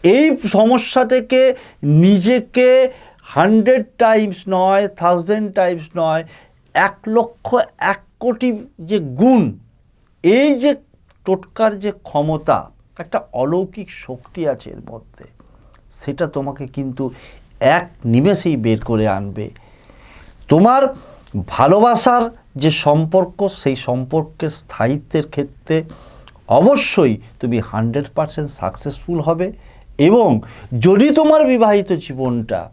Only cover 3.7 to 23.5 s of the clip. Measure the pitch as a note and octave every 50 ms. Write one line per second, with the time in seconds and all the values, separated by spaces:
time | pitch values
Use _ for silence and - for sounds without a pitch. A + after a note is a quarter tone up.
3.7 | B3+ B3+ - _ _ - A#3 A3 A3 G#3+ G#3+ G#3 F3+ - - F#3+ F#3+ F#3 F#3 F#3+
4.7 | G3 G3 G#3 G3 G3+ - E3+ F3 F3+ F3 E3+ F3 G#3 A3 G#3+ G3+ F#3+ G3+ F#3 F3+
5.7 | F3+ E3 D#3 D#3+ _ F3 E3 D#3+ D#3 D#3+ E3 E3 - - _ _ _ _ _ _
6.7 | _ D#3 F#3 G3 G3 _ - A3 A3 A#3 A3+ A#3 - _ _ - B3 A#3+ G#3+ -
7.7 | _ - - F#3 G3 - _ _ _ _ A3+ B3 A#3+ A3+ B3 B3+ A3+ G#3+ - -
8.7 | _ - E3 E3 G#3 G#3 D#3+ C3+ B2+ C3+ G3+ B3+ C4 A#3 E3 A#2 - - - _
9.7 | _ _ _ _ _ _ _ _ _ _ - E3+ G#3 B3 C#4 D4+ C#4 B3 B3 D4
10.7 | C#4+ - _ _ _ _ _ _ _ _ _ - F#3+ F#3 F#3 _ _ - A3 A3
11.7 | G#3 G3 G3 G#3 G3+ - _ - - D3 D3 D3+ D#3 D#3 D#3 D#3+ C3 F#2+ - -
12.7 | _ _ _ _ _ - F3 - - G#3 - _ - A#2+ B2+ C#3+ E3 F3+ F#3+ F#3
13.7 | - G#3+ F#3+ - - - - - C3 B2+ - - _ F3+ D#3+ D3 C3 - - -
14.7 | - - - - A2+ A2+ - _ _ - - - _ _ _ _ _ _ _ _
15.7 | _ _ _ _ - - - - C#3+ - F3 D3+ - C#3+ C#3 C#3 C3+ - C#3+ B2+
16.7 | - C#3+ C#3 C3+ B2+ C3 C3+ B2 B2 - - - - - - _ _ - - C3
17.7 | D#3 F3 F3 F3 - - - A#2+ A2+ B2 C#3+ G3 G3+ - - F3 D3+ B2 A2 A#2
18.7 | A2 A2 - - A#2 G#2+ G#2+ G#2+ G2 G2 G2+ G2+ F#2 G#2+ G#2 - - - _ _
19.7 | _ _ _ _ - - - - - - - - - - - - C#3+ D#3+ F#3+ A3+
20.7 | B3+ C4+ C#4 C4 - - - - - - _ - - G2+ F2+ - - - B2 C#3+
21.7 | F#3 G#3 A3 A#3+ A#3 A3 - B3+ A#3+ A#3+ A#3 A#3 - - _ _ _ C#3 C3+ D#3+
22.7 | D#3 - - D3+ D3 D#3 D#3+ D#3+ E3+ F#3+ F3+ F3+ - - G3+ F#3+